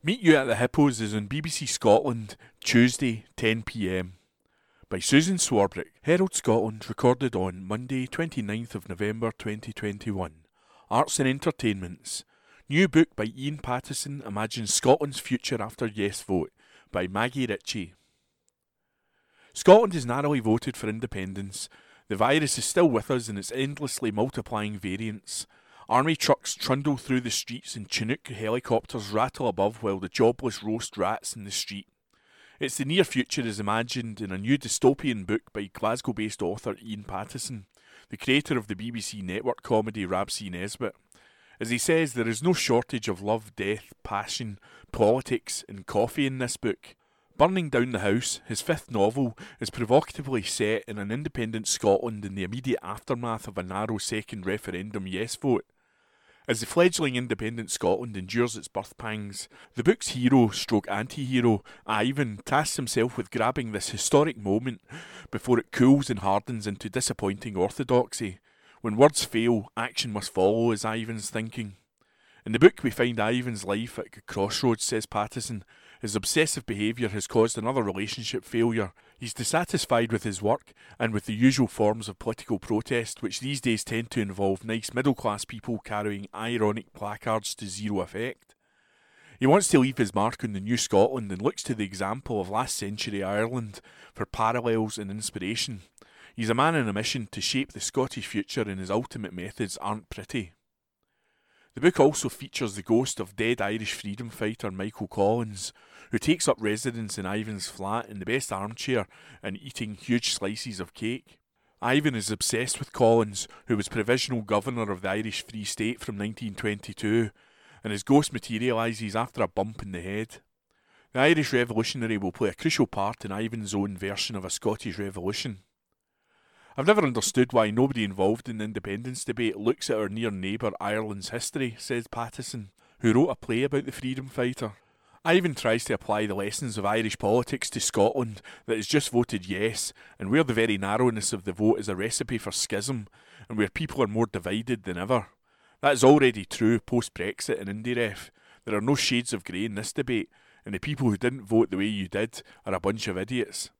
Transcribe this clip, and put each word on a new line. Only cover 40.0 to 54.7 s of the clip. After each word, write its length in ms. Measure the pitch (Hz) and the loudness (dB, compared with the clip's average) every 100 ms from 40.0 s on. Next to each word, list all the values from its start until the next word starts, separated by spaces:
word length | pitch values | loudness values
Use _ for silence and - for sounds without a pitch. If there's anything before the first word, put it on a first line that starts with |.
| 92 | -2
Rab 240 | 92 101 | -2 -2
C 200 | - 101 | -6 -8
Nesbitt. 440 | 87 98 - 113 - _ _ _ _ _ _ | -8 -8 -6 -8 -8 _ _ _ _ _ _
As 80 | 113 | -4
he 80 | 120 | -2
says, 360 | - 165 160 | 2 2 2
there 140 | 123 113 | 0 -2
is 160 | 110 | 0
no 80 | 160 | 2
shortage 560 | 180 - 120 123 120 107 | 2 4 2 2 -6 -4
of 140 | 90 | -4
love, 340 | 101 110 107 - | -2 -2 -4 -6
death, 380 | 101 107 - - | -2 -2 -6 -18
passion, 560 | - 101 104 - 113 98 _ - _ | -8 -6 -6 -8 -8 -10 _ -20 _
politics 720 | - 107 123 - 123 - - - | 2 4 4 0 -4 -4 -10 -10
and 160 | 98 92 | -16 -4
coffee 420 | 104 117 - 139 | 0 0 0 -2
in 120 | 131 | -2
this 180 | 123 - | -6 -4
book. 380 | 113 - - _ _ _ _ _ | -4 -4 -10 _ _ _ _ _
Burning 320 | 156 190 160 | 4 4 0
Down 220 | 120 127 | 0 0
the 80 | 113 | 0
House, 420 | 101 110 - - - | 2 2 0 -8 -6
his 160 | 110 | -8
fifth 300 | - 160 - | -2 -4 -2
novel, 440 | 113 101 123 127 - - - | 2 2 4 -2 -2 -18 -10
is 100 | 113 | -10
provocatively 760 | - 113 131 - - 135 127 | -6 4 4 4 -10 -4 -4
set 400 | 98 - 107 110 - | -2 -2 0 0 -4
in 120 | 104 | -8
an 100 | 101 | -6
independent 580 | 120 151 - 113 113 107 | -6 -6 -6 -4 -4 -4
Scotland 560 | - 107 98 117 107 | 0 4 4 2 -6
in 120 | 101 98 | -8 -6
the 80 | |
immediate 360 | 92 117 131 120 | -6 -4 -2 -2
aftermath 640 | 87 107 - 123 120 113 - | -2 -10 -6 -4 -4 -6 -6
of 100 | 95 | -8
a 60 | |
narrow 340 | 90 95 110 107 | -6 -4 -4 -4
second 480 | - 110 - 110 92 | -4 -6 -6 -8 -4
referendum 640 | 92 - | -4 -4